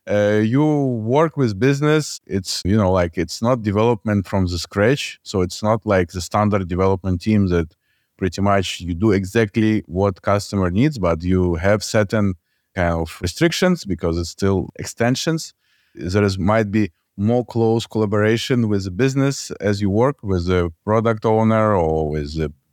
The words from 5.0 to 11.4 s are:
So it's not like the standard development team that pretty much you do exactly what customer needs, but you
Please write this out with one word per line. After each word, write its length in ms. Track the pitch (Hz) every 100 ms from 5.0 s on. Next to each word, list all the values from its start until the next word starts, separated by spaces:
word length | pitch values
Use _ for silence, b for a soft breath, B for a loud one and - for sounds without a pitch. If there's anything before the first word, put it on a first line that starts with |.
| - -
So 180 | - 98
it's 220 | 92 -
not 200 | 107 110
like 280 | 107 95 87
the 100 | 92
standard 460 | 85 107 104 101 87
development 540 | 90 95 98 98 90
team 260 | 110 107 95
that 280 | 87 82 _ _ _ _ -
pretty 240 | 95 90
much 420 | 101 98 90 -
you 120 | 85
do 180 | 85 110
exactly 680 | 98 92 117 110 113 110 110 -
what 340 | 87 101 95
customer 480 | - 101 - 101 90
needs, 300 | 92 151 135
but 240 | 90 80
you 320 | 90 92